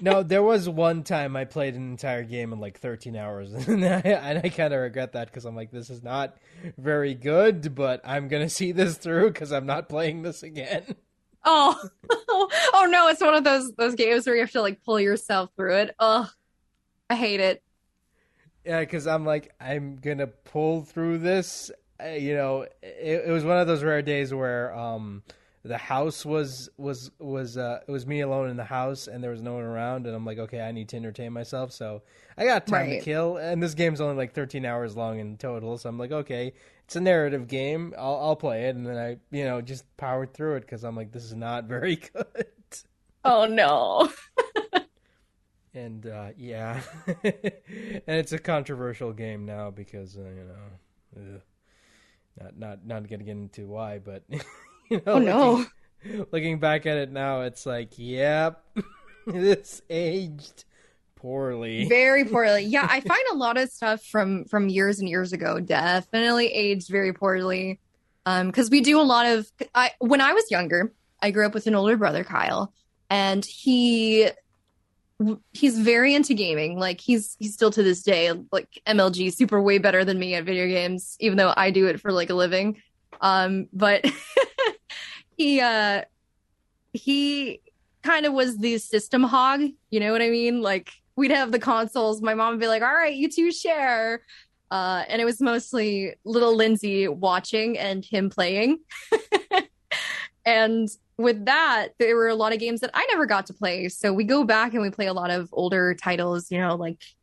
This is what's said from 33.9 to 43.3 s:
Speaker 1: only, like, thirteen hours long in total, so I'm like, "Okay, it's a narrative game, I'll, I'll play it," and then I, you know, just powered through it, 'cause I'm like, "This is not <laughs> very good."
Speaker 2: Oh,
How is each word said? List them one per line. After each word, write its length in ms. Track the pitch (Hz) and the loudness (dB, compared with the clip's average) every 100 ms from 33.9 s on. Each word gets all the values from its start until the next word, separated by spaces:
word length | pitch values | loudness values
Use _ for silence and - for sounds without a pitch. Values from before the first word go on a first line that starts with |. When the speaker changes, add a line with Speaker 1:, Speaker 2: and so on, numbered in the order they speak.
| 147 | 0
Speaker 1:
only, 140 | 147 135 | -2 -4
like, 180 | 127 | -6
thirteen 320 | 151 135 139 123 | -6 -8 -6 -6
hours 300 | 120 113 110 | -4 -6 -6
long 220 | 113 110 | -6 -6
in 180 | 104 107 | -10 -10
total, 400 | 127 117 113 117 | -10 -8 -8 -10
so 120 | 123 | -10
I'm 100 | 120 | -10
like, 120 | 123 | -8
"Okay, 420 | 151 143 123 127 - _ _ - | -8 -6 -8 -8 -12 _ _ -10
it's 100 | 170 | -2
a 60 | |
narrative 460 | 185 170 147 139 120 | 2 4 2 -2 -6
game, 460 | 135 139 165 170 - | -6 -4 -4 -8 -8
I'll, 180 | 131 143 | -4 -2
I'll 200 | 156 151 | -2 -2
play 300 | 147 113 127 | -2 -4 -4
it," 60 | 123 | -6
and 100 | 120 | -8
then 100 | 120 | -8
I, 200 | 117 123 - 143 | -8 -10 -10 -6
you 80 | 135 | -4
know, 160 | 123 | -6
just 240 | 123 127 _ - | -8 -14 _ -12
powered 360 | 135 131 131 | -6 -6 -6
through 220 | - 156 135 | -8 -6 -6
it, 100 | - | -8
'cause 160 | 113 | -12
I'm 120 | 117 113 | -10 -10
like, 160 | 110 | -12
"This 120 | 120 113 | -14 -14
is 100 | 113 | -10
not 300 | 117 120 113 | -8 -8 -8
<laughs> 100 | 120 | -6
very 200 | 180 156 | -4 -6
good." 500 | - - - 233 - _ _ - _ _ _ _ | -8 -12 -10 -8 -10 _ _ -20 _ _ _ _
Speaker 2:
Oh, 220 | 262 | 2